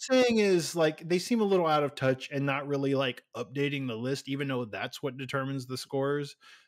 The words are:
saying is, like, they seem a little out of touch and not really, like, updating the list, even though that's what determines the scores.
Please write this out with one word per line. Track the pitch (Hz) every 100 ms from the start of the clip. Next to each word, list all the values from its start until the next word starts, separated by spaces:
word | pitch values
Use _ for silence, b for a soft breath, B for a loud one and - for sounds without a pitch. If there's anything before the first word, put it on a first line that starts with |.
saying | - 262 247 226
is, | 202 180 143 170
like, | 160 156 165
they | 180
seem | - 233
a | 202
little | 190 160
out | 151
of | 147 -
touch | 131 131 -
and | 143 139
not | 139 143
really, | 143 139 135
like, | 135 120 - 120
updating | 120 139 143 139 131
the | 110
list, | 123 139 -
even | 139 143
though | 127 117
that's | 95 127 -
what | 143 131
determines | 131 139 135 139 123
the | 127
scores. | - 139 135 147 143 - B B